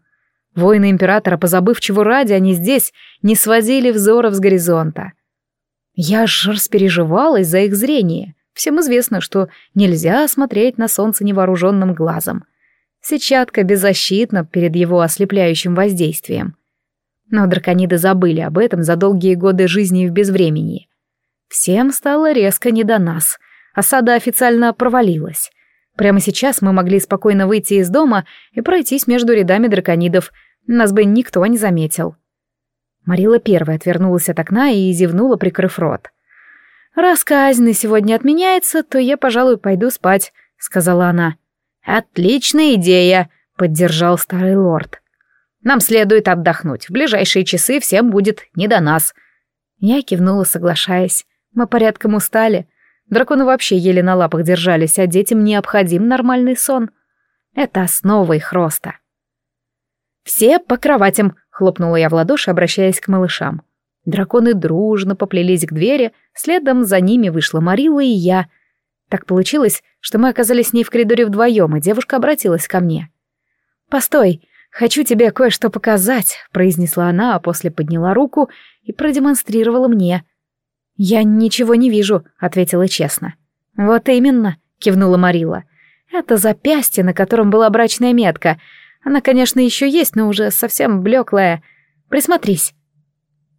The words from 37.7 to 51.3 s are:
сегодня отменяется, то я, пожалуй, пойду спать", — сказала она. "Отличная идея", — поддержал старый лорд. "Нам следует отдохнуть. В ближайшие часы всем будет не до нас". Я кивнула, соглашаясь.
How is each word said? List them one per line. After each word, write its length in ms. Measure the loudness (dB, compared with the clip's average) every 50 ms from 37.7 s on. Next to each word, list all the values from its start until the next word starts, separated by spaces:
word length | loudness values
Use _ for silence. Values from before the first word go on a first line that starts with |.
| 2
сегодня 420 | 0 0 0 0 2 2 2 0
отменяется, 680 | 0 0 0 0 2 2 0 0 0 -2 -2 -2 -4 -4
то 140 | -2 -2 0
я, 200 | 0 0 0 0
пожалуй, 400 | 0 0 0 2 2 2 2 0
пойду 320 | 0 -2 -2 0 0 -2
спать", — 420 | -4 -2 0 0 0 0 0 -4 _ _ _ _ _ _
сказала 500 | -14 -6 -4 -2 0 0 0 2 2 0
она. 280 | 0 0 0 -2 -4 -6 _ _ _ _ _ _ _ _ _
"Отличная 920 | -4 -4 -4 -4 _ _ -2 0 0 0 0 -2 -2 0 2 2 2 2
идея", — 540 | 2 2 2 4 4 4 4 2 2 0 -2 _ _ _ _ _ -4
поддержал 600 | -2 -2 0 0 0 0 0 0 0 0 0 0
старый 380 | -2 -6 -4 -4 -2 0 0
лорд. 460 | 0 0 0 0 -2 -6 -10 -14 -20 _ _ _ _ _ _ _ _ _ _ _ _ -4
"Нам 160 | -2 0 0
следует 480 | 0 0 2 2 2 4 2 2 2 2
отдохнуть. 600 | 0 0 0 -2 -2 -2 -4 -8 -8 -8 -10 -8
В 40 |
ближайшие 540 | -4 -4 -2 -2 -2 -2 -2 0 0 0 -2
часы 340 | -2 -2 -2 -2 -2 -2 -2
всем 300 | -2 -2 0 0 2 2
будет 340 | 2 2 0 0 -2 -4 -10 _ _
не 120 | -6 -2 0
до 120 | 0 0
нас". 340 | 2 0 0 0 -2 -4 -6 _ _ _ _ _ _ _ _ _ _ _ _ _
Я 220 | 0 0 0 0
кивнула, 420 | -2 -2 -2 0 0 2 0 0 -2
соглашаясь. 800 | -2 -4 -2 -2 -2 -2 -2 -2 -2 -2 -2 -2 -2 -4 -6 -8 _